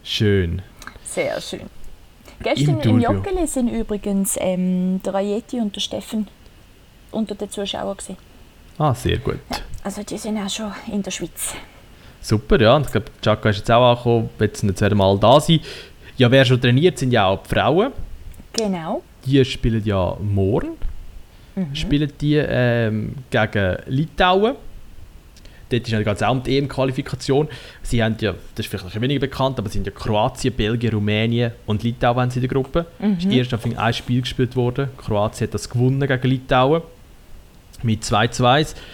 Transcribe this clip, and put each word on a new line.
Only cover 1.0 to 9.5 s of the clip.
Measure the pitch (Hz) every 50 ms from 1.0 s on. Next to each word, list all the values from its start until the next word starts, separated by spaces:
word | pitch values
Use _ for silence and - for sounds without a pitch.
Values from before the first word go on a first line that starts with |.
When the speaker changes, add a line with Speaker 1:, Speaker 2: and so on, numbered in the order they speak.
| -
Speaker 2:
Sehr | - - - - - - -
schön. | - - - - - - - - - - - - - - - - - - - -
Speaker 1:
Im | - -
Speaker 2:
Gestern | - - 139 151 143
im | -
Speaker 1:
Turbio. | - 110 107 - 240 226 -
Speaker 2:
Joggeli | - - 403 381 370 339 285
sind | - 269 240 233
übrigens, | 220 226 214 - 214 202 - 208 196 196 196 190 - -
ähm, | - 190 185 180 185 185 185 180 180 185 185 185 -
der | 196 185
Ajeti | 196 202 208 202 220 226 - - 247
und | 226 208 -
der | 202
Steffen | - - - 214 196 - - 220 208 - - - - - - - - - - - - - - - - -
unter | - 226 226 - 202
den | - 208 202
Zuschauern | - 214 202 196 202 - - 196 196
gewesen. | 202 - - 190 - - - - - - - - - - - - -
Speaker 1:
Ah, | 151 151 127
sehr | - - - - -
gut. | - - - - -
Speaker 2:
Ja, | -